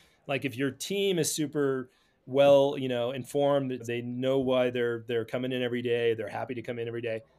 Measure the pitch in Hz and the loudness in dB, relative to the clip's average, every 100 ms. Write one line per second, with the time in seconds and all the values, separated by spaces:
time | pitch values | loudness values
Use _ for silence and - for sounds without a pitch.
0 | _ _ - 139 135 110 139 113 - 196 | _ _ -6 -4 -4 -4 -4 -4 -6 -2
1 | 196 170 143 - 147 147 139 131 127 _ | 0 2 0 -2 -4 0 0 -2 -8 _
2 | _ _ - 135 143 139 139 143 131 120 | _ _ -2 4 8 8 6 0 -2 -2
3 | 120 135 123 143 143 143 131 127 117 120 | -2 -4 -4 0 2 2 0 -6 -4 -6
4 | 120 123 131 135 131 127 127 123 120 117 | -4 -2 0 2 2 2 2 0 -2 -2
5 | 113 117 113 127 131 127 123 123 117 120 | -2 -4 -2 -4 -2 -2 -2 -2 0 2
6 | 117 110 104 113 113 127 113 120 117 117 | 2 0 -4 -6 -6 -6 -8 -6 -6 -6
7 | 117 113 - | -6 -6 -10